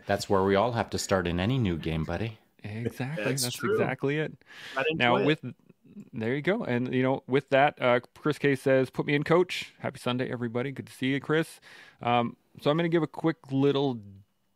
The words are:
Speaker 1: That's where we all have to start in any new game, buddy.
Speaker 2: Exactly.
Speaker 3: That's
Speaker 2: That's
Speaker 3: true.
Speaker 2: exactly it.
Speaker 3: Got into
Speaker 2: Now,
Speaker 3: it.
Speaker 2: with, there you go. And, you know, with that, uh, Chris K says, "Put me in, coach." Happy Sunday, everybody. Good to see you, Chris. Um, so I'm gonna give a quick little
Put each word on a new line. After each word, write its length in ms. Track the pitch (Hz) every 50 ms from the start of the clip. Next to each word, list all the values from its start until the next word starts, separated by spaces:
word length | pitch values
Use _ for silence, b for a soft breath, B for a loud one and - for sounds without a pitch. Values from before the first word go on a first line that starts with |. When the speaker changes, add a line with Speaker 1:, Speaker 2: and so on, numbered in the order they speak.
| -
Speaker 1:
That's 220 | - 101 101 - -
where 120 | 104 95 95
we 100 | 98 98
all 180 | 98 107 123
have 160 | 120 113 101 -
to 80 | - -
start 280 | - - 101 95 87
in 120 | 87 82 85
any 200 | 90 113 131 135
new 180 | 117 92 85
game, 280 | 78 80 82 80 82 78
buddy. 340 | 78 87 - 104 113 107 - _ _ _ _ -
Speaker 2:
Exactly. 600 | 104 104 110 120 113 - - 127 131 156 - 104
Speaker 3:
That's 180 | 131 131 139 123
Speaker 2:
That's 120 | 123 123
Speaker 3:
true. 160 | - 120 120
Speaker 2:
exactly 440 | - - 120 117 131 - - 139 143 156
it. 140 | 156 - - - B B B B B B B
Speaker 3:
Got 120 | 131 135 156
into 80 | 160 160
Speaker 2:
Now, 140 | 123 120 123
Speaker 3:
it. 100 | 127 135
Speaker 2:
with, 180 | 143 156 - - 123 - _ _ _ _ _ _ - - - - - -
there 200 | 127 110 113 131
you 60 | 147
go. 220 | 143 175 196 240 196
And, 280 | - 123 120 127 123 -
you 80 | 127
know, 200 | 127 131 135 - -
with 240 | - 127 143 - -
that, 300 | 139 131 143 151 - -
uh, 200 | 131 123 123 123 - - -
Chris 220 | - - 151 143 -
K 160 | - 143 139
says, 320 | 131 - 139 135 131 131 -
"Put 140 | - - 151
me 80 | 147 147
in, 100 | 143 151
coach." 500 | - 160 180 180 - - - - - - -
Happy 180 | - 120 123 -
Sunday, 320 | - 123 123 123 127 -
everybody. 420 | 127 117 120 117 113 120 127 139
Good 140 | 131 123 110
to 60 | -
see 160 | - - 131 131
you, 120 | 139 135
Chris. 400 | 131 - 151 160 165 - - - B B B B B B B B
Um, 360 | - 120 120 120 120 117 - - _ _ _ -
so 100 | - 143
I'm 60 | 147 165
gonna 100 | 175 170
give 140 | 160 170
a 40 | 156
quick 300 | - - - - 165 156 - - -
little 500 | 135 135 139 143 139 139 143 139 123 113 101 101 98 98 101 _ _ _ _ _ _